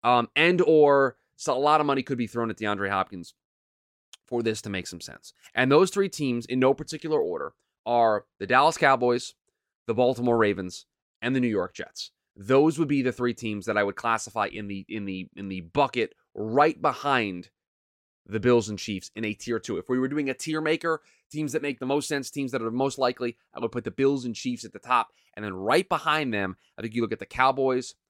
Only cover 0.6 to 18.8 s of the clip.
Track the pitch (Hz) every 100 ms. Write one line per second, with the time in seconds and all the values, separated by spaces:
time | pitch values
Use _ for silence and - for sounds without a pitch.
0.6 | 156 156 147 139 135 - _ _ - 131
1.6 | 147 151 147 135 127 127 113 117 113 -
2.6 | 107 101 98 98 92 95 85 _ _ _
3.6 | _ _ _ _ _ - _ 120 113 107
4.6 | 110 95 85 85 - - - _ - -
5.6 | 131 147 185 - 196 - 143 120 113 127
6.6 | 131 139 156 156 160 151 87 82 69 _
7.6 | _ _ 113 120 113 104 _ _ 98 123
8.6 | 151 - 147 135 123 120 - _ _ _
9.6 | _ _ - 110 123 123 120 117 107 95
10.6 | 92 - _ _ _ _ 123 131 123 101
11.6 | 90 - - - - _ _ - 98 135
12.6 | 156 151 151 143 127 120 123 - 113 104
13.6 | 98 104 101 98 117 113 - 113 101 104
14.6 | 101 98 - 107 98 92 92 - 101 95
15.6 | 85 139 135 123 110 _ _ - 107 123
16.6 | 156 - 127 135 143 131 107 90 87 _
17.6 | _ _ _ _ _ _ - 107 120 120
18.6 | 104 104